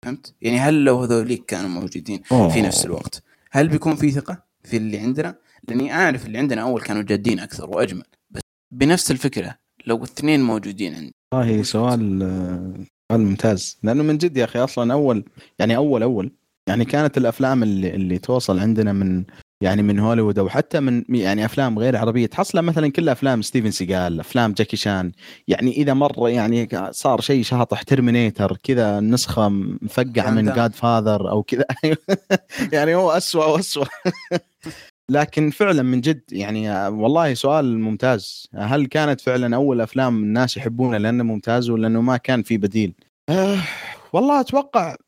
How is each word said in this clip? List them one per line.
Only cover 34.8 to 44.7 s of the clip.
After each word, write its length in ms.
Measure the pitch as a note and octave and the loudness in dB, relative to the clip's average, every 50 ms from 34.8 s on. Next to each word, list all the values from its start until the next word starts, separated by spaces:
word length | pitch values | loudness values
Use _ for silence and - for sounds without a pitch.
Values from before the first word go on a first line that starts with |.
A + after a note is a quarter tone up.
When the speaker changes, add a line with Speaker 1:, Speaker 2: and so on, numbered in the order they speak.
| - - _ _ _ - | -20 -20 _ _ _ -2
Speaker 2:
لكن 400 | B2+ D3 D3 D3 - - D#3 D3+ | 0 0 0 0 0 0 0 0
فعلًا 320 | D3 - G#3 G3+ F#3 D3 B2+ | 0 0 2 2 4 2 2
من 180 | B2+ B2+ B2+ | 2 0 0
جد 200 | A#2+ D3+ D#3+ C3 - _ - | 2 0 -2 -2 -4 _ -8
يعني، 380 | F#2+ G2 G2+ G#2+ A2 G#2+ G#2+ | -8 -6 -4 -4 -4 -4 -2
آه، 200 | G#2 F#2+ G2 G2 | -2 -2 -2 -4
والله 440 | G#2 G#2+ G#2+ A#2 C#3+ E3 E3+ D#3 B2+ | -2 0 2 2 4 4 2 2 0
سؤال 440 | A#2+ - C3+ D3 D#3 D3 B2+ A#2 A2+ | 0 0 0 2 2 2 2 0 0
ممتاز. 680 | A2 A2 A2 G2+ - B2+ B2+ G#2+ - - - - - - - | 0 -2 -2 0 0 0 0 0 -2 -8 -16 -18 -20 -18 -10
هل 320 | G2+ G2+ G#2+ C3 D3 D3 | -8 -4 -2 0 0 0
كانت 340 | C3 - D3+ D#3 D3 C#3 B2+ | 0 0 0 0 0 0 -2
فعلًا 360 | - - B2+ B2+ B2 A#2+ A#2 | -2 -2 0 0 0 0 0
أول 240 | B2 C#3 C#3+ C3 A#2+ | 2 2 2 2 0
أفلام 360 | A2+ A2 - C3 C3 B2+ A#2+ | 0 -2 0 0 0 2 0
الناس 400 | A2 G#2+ G#2 G#2+ A#2 B2+ B2+ - | 0 0 0 2 2 2 0 0
يحبونها 420 | - - A#2+ A#2 A#2 B2+ B2+ A#2+ G#2 | -4 -6 -6 -2 0 0 0 0 0
لأنه 260 | G2+ A2 A#2 B2 A#2+ | 0 0 0 0 0
ممتاز 460 | A#2 A2 G#2 - - A#2 B2 B2 A#2+ | -2 -2 -4 -2 0 0 0 0 0
ولا 160 | A#2 A2+ A2 | 0 0 2
أنه 140 | A2+ A2+ A2+ | 2 2 2
ما 160 | A#2 B2 B2+ | 2 2 0
كان 260 | B2 _ - C3 A#2+ G#2+ | 0 _ 0 -2 -2 0
في 160 | - A#2 A2 | 0 -2 0
بديل؟ 360 | G2 G2+ G2 A2 G#2+ F#2+ E2+ _ _ _ _ _ _ - | 0 0 0 0 0 0 -2 _ _ _ _ _ _ -2
آه، 280 | D3+ F#3 F#3+ G3 G3+ G3 F3 D3+ - - - - - - - - - | 0 2 2 2 0 -2 -4 -6 -8 -12 -12 -16 -16 -18 -18 -4 0
والله 280 | E3+ A#3+ C#4 D4 C#4+ | 0 2 4 4 2
أتوقع 560 | B3+ - - C#4 C#4 C#4 | 2 2 0 -2 -2 0